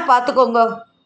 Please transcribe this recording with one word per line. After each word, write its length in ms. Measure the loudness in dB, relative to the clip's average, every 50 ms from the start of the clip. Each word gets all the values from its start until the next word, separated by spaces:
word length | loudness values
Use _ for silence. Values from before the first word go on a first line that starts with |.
| 2
பார்த்துக்கோங்க. 720 | 2 0 0 0 0 0 0 0 0 2 0 0 0 -2 -10 -16 _ _ _ _